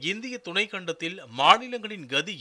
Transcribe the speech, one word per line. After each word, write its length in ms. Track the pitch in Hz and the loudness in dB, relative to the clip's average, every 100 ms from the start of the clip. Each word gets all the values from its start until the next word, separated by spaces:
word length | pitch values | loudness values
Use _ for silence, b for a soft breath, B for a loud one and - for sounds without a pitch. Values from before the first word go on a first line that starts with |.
| 147 | -4
இந்திய 240 | 208 254 247 | -6 -8 -12
துணைக்கண்டத்தில் 800 | - 180 202 196 175 165 165 185 135 120 | -6 -4 -2 -4 -8 -6 -6 -10 -10 4
மாநிலங்களின் 680 | 147 220 247 240 208 208 131 | 8 8 6 -10 -10 -12 -6
கதி 280 | 139 175 170 | -4 -4 -4